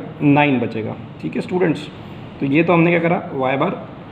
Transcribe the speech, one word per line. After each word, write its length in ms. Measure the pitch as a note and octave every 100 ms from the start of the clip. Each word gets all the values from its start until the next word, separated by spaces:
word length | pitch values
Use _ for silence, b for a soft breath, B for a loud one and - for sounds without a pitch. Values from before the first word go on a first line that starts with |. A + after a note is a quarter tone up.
| - -
नाइन 380 | D3+ C#3+ D3 B2+
बचेगा। 360 | A2+ A2 A2 A2+ - -
ठीक 140 | - A#3+
है 60 |
students, 460 | E3+ F3+ F3+ D3 - - - - - -
तो 60 | C#3
ये 180 | C#3+
तो 100 | E3+
हमने 160 | E3+ E3+
क्या 100 | E3+
करा, 220 | E3+ F3+ -
y 240 | C#3+ C3 C#3
बार 280 | E3+ A#3 - - -